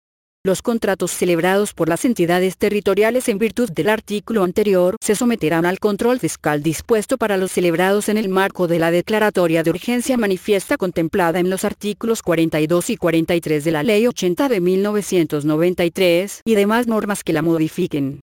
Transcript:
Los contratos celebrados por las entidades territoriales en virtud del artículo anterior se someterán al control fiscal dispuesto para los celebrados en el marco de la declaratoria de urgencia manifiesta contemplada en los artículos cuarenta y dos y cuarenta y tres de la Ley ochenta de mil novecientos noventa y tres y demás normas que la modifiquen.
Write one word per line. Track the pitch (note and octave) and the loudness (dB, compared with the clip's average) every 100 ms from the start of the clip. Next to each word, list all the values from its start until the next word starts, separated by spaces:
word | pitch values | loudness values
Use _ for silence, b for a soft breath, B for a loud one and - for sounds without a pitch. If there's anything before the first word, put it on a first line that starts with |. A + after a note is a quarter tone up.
| _ _ _ _ | _ _ _ _
Los | F#3+ F#3 | -2 -2
contratos | - A#3 G3+ F#3+ F3+ | 0 -2 -2 -2 -2
celebrados | - F3+ E3+ F3+ G3 G#3 - | -2 0 2 2 2 0 -2
por | D#3+ | -2
las | E3 | 0
entidades | - A3 E3+ F3+ F#3 - | 0 0 2 2 0 0
territoriales | G#3 G#3 G3+ G3 A3 B3 B3 | -2 0 0 2 2 2 0
en | G3+ | 0
virtud | A3 G#3+ B3 | -2 0 -2
del | E3 F3+ | 0 0
artículo | A3 - G#3 - A3 | 0 -2 -6 -2 0
anterior | F#3 F3+ G#3+ F#3 F3+ G3+ | 0 0 2 4 2 0
se | - | -2
someterán | G3+ A#3+ A3+ D#3 E3 F3 | 0 0 0 0 2 0
al | F#3 | 0
control | G#3+ G3+ A#3 B3+ | -2 0 0 0
fiscal | D#3+ - D#3 D3 | -2 -4 -2 -2
dispuesto | D3+ D3+ - A3+ - C4+ | -2 -4 0 0 0 -2
para | A3 F#3+ | 0 0
los | F#3+ | -2
celebrados | - F3+ E3 F#3 G#3 G#3 | 0 0 2 2 0 0
en | G#3+ | -2
el | G3 | 0
marco | F#3+ F#3+ - F3 | 0 0 0 0
de | E3+ | 2
la | E3 | 2
declaratoria | F3 - G#3+ G#3+ G3 F3 E3 | 0 0 0 0 2 2 2
de | D#3+ | 0
urgencia | E3+ - B3 A#3 B3 | -2 -2 -2 0 0
manifiesta | G3+ F#3 - G3 - C#4+ | 0 -2 0 -2 0 -4
contemplada | F#3 F3 E3 G#3 E3+ F3 | -2 -2 -2 0 0 0
en | F3+ | 0
los | F#3+ | -2
artículos | G3+ - G3+ G3 A3+ A3+ | -4 -4 -6 -4 -4 -4
cuarenta | - E3 D#3+ D#3 | 0 0 2 0
y | D#3 | 0
dos | F3 - | 0 0
y | G#3+ | -2
cuarenta | F3 E3 D#3+ F3 | 0 0 2 -2
y | |
tres | D3+ D3+ D#3 | 0 -2 0
de | |
la | D#3 | 0
Ley | F3+ G#3 A#3+ | 2 2 2
ochenta | - F3+ F3 C#4+ | 0 -2 0 0
de | G#3+ | 2
mil | F3 F#3 | 2 2
novecientos | G3+ G#3 - F#3 D#3 D3+ D3 | 0 -2 0 0 0 0 0
noventa | D#3 F3 F#3 F3 | 2 2 2 -2
y | |
tres | F3+ F#3 E3+ G3 - | 2 2 2 0 -6
y | - G#3+ | 0 2
demás | G3+ A3+ A#3 | 2 2 0
normas | A3 G3+ G3 | -2 -2 -4
que | - | -2
la | D#3+ | 0
modifiquen. | E3 E3 D#3+ - F3+ D3 C3+ C#3 - | 2 2 0 -2 -4 -2 -4 -8 -18